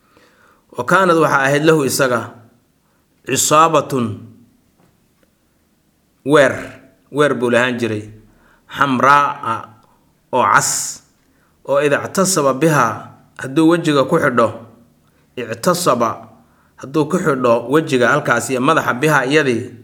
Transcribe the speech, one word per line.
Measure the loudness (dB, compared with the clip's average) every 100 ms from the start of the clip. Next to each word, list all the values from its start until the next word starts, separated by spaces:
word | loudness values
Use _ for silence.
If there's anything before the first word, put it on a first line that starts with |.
| _ _ _ _ _ _ _ -10
Wa |
kaanad | 0 2 4 2
waxaa | 2 2 0
ahayd | 2
lahu | 2 2
isaga | 2 0 0 -2 -6 -14 -20 _ _ _ _ _ _ _ -6
cisaabatun, | -2 2 4 4 2 0 -2 -4 -6 -16 -20 _ _ _ _ _ _ _ _ _ _ _ _ _ _ _ _ _ _
weer, | 0 2 2 0 -10 -18 -20 _ _
weer | -2 0
buu | 0 0
lahaan | 0 0 -2
jiray. | -4 -6 -10 -20 -20 _ _ _ -10
Xamraa'a, | -2 0 2 4 4 2 -4 -6 -8 -10 -20 _ _ _ _ _
oo | -2
cas, | 2 2 2 -4 -8 -12 _ _ _ _ _ _ -4
oo | 0
ida | 0 -2 -2
ictasaba | -2 0 0 0
bihaa, | 0 2 2 0 -4 -12 -20 _ -14
hadduu | -6 2 2
wejiga | 2 2 0
ku | 0 0
xidho, | 0 2 0 -2 -18 -20 _ _ _ _ _ -12
ictasaba, | -10 -4 -2 0 0 0 -2 -6 -14 -20 _ _ _ -20
hadduu | -6 -2 0
ku | -2
xidho | -2 0 2 0 2
wejiga | 0 2 2 2
halkaas | 2 0 -2 -2
iyo | -2
madaxa | 0 0 -2
bihaa | -2 0 0 2
iyadii, | 0 0 -2 -6 -16